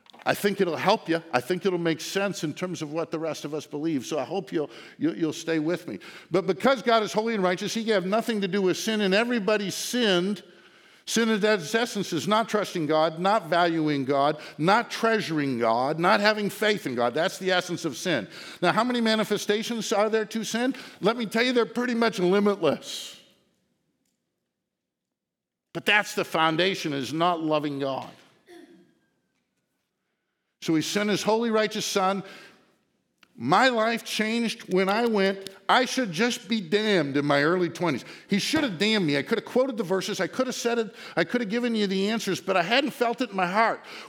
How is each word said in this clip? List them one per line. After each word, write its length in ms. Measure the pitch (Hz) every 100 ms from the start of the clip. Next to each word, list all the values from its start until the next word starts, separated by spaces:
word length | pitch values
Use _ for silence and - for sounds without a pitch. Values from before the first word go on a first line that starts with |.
| _ -
I 100 | -
think 260 | 131 202 196
it'll 160 | 180 139
help 320 | 160 220 -
you. 120 | 160 160
I 80 | 127
think 260 | - 180 196
it'll 140 | 175
make 200 | 165 160
sense 440 | - 190 202 -
in 100 | 156
terms 260 | - 180 160
of 120 | 151
what 180 | 156 160
the 80 | 165
rest 260 | 160 147
of 80 | 151
us 140 | 151 -
believe. 400 | 147 165 143 -
So 100 | 151
I 80 |
hope 280 | 123 190 -
you'll, 180 | 170 139 - - -
you'll, 200 | 151 -
you'll 160 | 156
stay 260 | - - 160
with 300 | 151 175 -
me. 100 | 98 - - -
But 160 | 180 180
because 360 | 180 262 269
God 200 | 233 226
is 100 | 208
holy 220 | 214 226
and 80 | 220
righteous, 320 | 180 180 202
he 80 | 226 220
have 160 | 208 185
nothing 360 | 220 226 214
to 60 | 190
do 140 | 202
with 140 | 185 160
sin, 240 | 220 220
and 120 | 196
everybody 580 | 196 240 240 190 214 196
sinned. 760 | - - 247 220 175 190 208 - - - - - _ -
Sin 220 | 226 226
in 140 | 214
its 320 | 214 214 147
essence 380 | 226 233 208 180
is 160 | 160 139
not 200 | 214 220
trusting 380 | 208 180 180 147
God, 320 | 156 165 160
not 280 | 185 220 165
valuing 560 | 170 175 165 151 143
God, 360 | 131 139 143 151 - -
not 340 | 165 220 220
treasuring 680 | - 226 220 143 156 139 120
God, 400 | 117 117 135 160
not 220 | 180 214
having 280 | 208 214 202
faith 380 | - 214 202 139
in 80 |
God. 200 | 123 120
That's 220 | 135 185 -
the 120 | 185
essence 340 | 180 175 170
of 120 | 165 120
sin. 320 | 185 139 95 - - -
Now, 80 | 175
how 140 | 165
many 160 | 247 247
manifestations 920 | 226 220 208 208 - 208 214 233 -
are 160 | 202 214
there 180 | 220 214
to 180 | 226
sin? 320 | 208 226 254 - - -
Let 160 | 185 240
me 100 | 220
tell 160 | 226
you, 100 | 247
they're 140 | 247 226
pretty 280 | 240 247
much 260 | 233 226 -
limitless. 1000 | 180 196 208 202 160 120 - - - - _ _ _ _ _ _ _ _ _ _ _ _ _ _ _ _ _ _ _ _ _ _ _ _ _
But 120 | 170
that's 300 | - 208 202
the 100 | -
foundation, 680 | - 170 160 160 190 190 160
is 200 | 139 120
not 300 | 156 175 170
loving 380 | 156 151 147 139
God. 340 | 135 131 123 - - _ _ - - - _ _ _ _ _ _ _ _ _ _ _ _ _ _ _ _ _ -
So 160 | - 160
he 60 |
sent 280 | 147 202 208
his 140 | 190
holy, 260 | 202 220 233
righteous 360 | 220 214 214 -
son. 360 | 196 190 196 - - - _ _ _ _ _ _ _ _ -
My 320 | 120 190 262
life 360 | 233 220 233
changed 680 | - - 214 233 233 - -
when 160 | 185 190
I 160 | 214 240
went, 420 | 214 190 196 - - -
"I 200 | 220 254
should 260 | - 226
just 340 | 156 240 233 -
be 140 | 226
damned," 560 | 165 202 214 190 143 139
in 80 |
my 180 | 143 143
early 280 | 151 185 170
twenties. 340 | - 170 120 - - -
He 100 | 196
should 240 | - 320
have 120 | 285 160
damned 300 | 208 220 160
me. 100 | 143
I 60 |
could 160 | 135 214
have 80 | -
quoted 320 | 240 262 220
the 40 |
verses. 360 | 175 190 208 190
I 60 | 190
could 200 | - 254
have 80 |
said 240 | - 233 240
it. 160 | 220 - - -
I 80 |
could 160 | 180 240
have 80 | 214
given 260 | 233 240
you 120 | 226 202
the 240 | 190 202
answers, 280 | 226 - 170
but 200 | 190 190
I 40 |
hadn't 280 | 170 240 285
felt 320 | - 240 233
it 80 | 254
in 60 | 196
my 100 | 175
heart. 360 | 202 220 143 - -